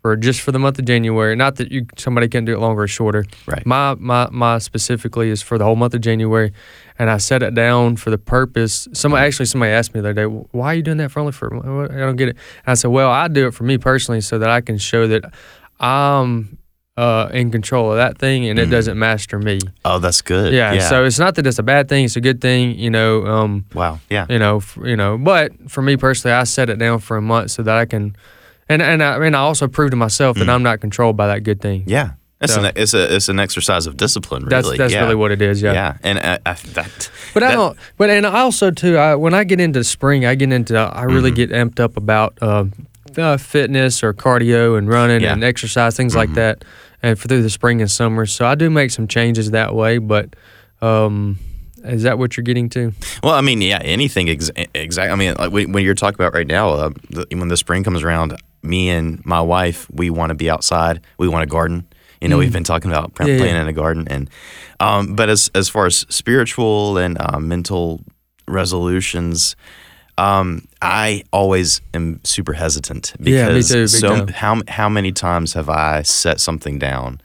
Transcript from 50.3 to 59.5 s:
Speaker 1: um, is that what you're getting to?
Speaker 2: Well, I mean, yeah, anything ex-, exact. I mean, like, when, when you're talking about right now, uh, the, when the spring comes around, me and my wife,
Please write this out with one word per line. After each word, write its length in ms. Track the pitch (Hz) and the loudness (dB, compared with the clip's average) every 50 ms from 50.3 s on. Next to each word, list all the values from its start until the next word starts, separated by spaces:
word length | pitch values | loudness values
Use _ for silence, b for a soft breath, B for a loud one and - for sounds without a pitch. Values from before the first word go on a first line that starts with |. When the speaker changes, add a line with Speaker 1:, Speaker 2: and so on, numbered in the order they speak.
| - b b b b b b b b _ | -12 b b b b b b b b _
Speaker 1:
um, 560 | 113 113 110 110 107 107 104 104 104 101 98 92 B B B B B B B - - | 0 2 2 4 2 2 0 -2 -2 -2 -4 -4 B B B B B B B -16 -8
is 200 | 123 123 110 113 | -6 -4 0 0
that 140 | 127 123 | 0 0
what 180 | 120 127 120 - | 0 -2 -4 -4
you're 60 | - 120 | -4 -2
getting 240 | 120 123 123 120 117 | -2 0 0 -2 -2
to? 240 | - 127 120 113 101 B B B B B - | -2 -4 -4 -4 -4 B B B B B 2
Speaker 2:
Well, 100 | 151 160 | 2 2
I 80 | 139 | 4
mean, 200 | 135 139 120 110 | 4 2 2 2
yeah, 180 | 95 92 101 92 | 2 0 0 -2
anything 480 | - - 85 113 143 135 - - 87 82 | -2 -2 -2 0 0 0 0 0 0 0
ex-, 220 | 82 71 82 78 - - 87 - - | 0 -2 -4 -6 -6 -8 -10 -6 -6
exact. 380 | 73 78 80 85 90 92 - | -8 -6 -6 -4 -4 -2 -2
I 40 | 92 | 0
mean, 200 | 98 98 90 - | 0 0 -2 -2
like, 140 | - 82 87 | -2 -4 -2
when, 200 | 92 104 98 78 95 | 0 -2 -2 0 0
when 100 | 98 98 | 0 2
you're 120 | 95 98 | 2 0
talking 200 | - 101 101 104 | 0 0 -2 0
about 180 | - 92 87 - | 0 -2 0 0
right 140 | 85 85 | -2 -2
now, 220 | 69 80 95 107 92 | 0 0 0 2 0
uh, 180 | 76 73 76 78 67 - - _ | 0 0 -2 -4 -6 -10 -16 _
the, 160 | - 82 - _ - | -10 -10 -10 _ -6
when 120 | 90 90 87 | -6 -4 -2
the 80 | 87 | -2
spring 260 | 82 - - 87 95 92 | -2 -2 -2 -2 -2 0
comes 200 | 98 90 82 73 | -2 -2 -2 -2
around, 320 | 85 82 82 82 73 - - - _ _ _ - | -2 -2 -2 -2 -4 -6 -12 -16 _ _ _ -6
me 260 | 78 90 92 92 90 | -4 -2 0 0 0
and 340 | 87 82 82 82 80 - - | 0 -2 -2 -4 -6 -8 -4
my 160 | - 87 82 | -2 0 0
wife, 460 | 82 85 | 2 2